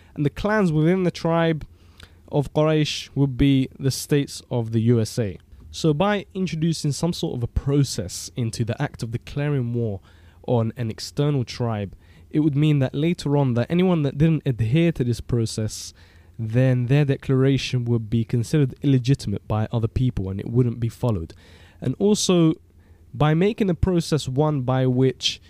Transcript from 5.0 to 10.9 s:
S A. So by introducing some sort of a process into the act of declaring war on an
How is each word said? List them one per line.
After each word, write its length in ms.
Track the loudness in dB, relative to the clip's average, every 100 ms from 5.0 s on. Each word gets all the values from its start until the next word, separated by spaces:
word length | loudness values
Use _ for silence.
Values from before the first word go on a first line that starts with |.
S 180 | 2 -2
A. 200 | -4 -6 -16 -20 -16
So 220 | -2 0
by 340 | 2 2 0 -4
introducing 580 | -6 -4 -2 -2 -2 -4
some 200 | -2 -2
sort 240 | -2 -6 -4
of 60 |
a 100 | -4 -4 0
process 640 | 2 2 -2 -8 -10 -10
into 300 | -6 -4 -4
the 160 | -4 -4
act 220 | -6 -6
of 100 | -8
declaring 600 | -8 -8 -6 -2 -2 -2
war 280 | -2 -4 -6 -12 -20 -20 -12 -2
on 260 | 0 0 -4
an 140 | -8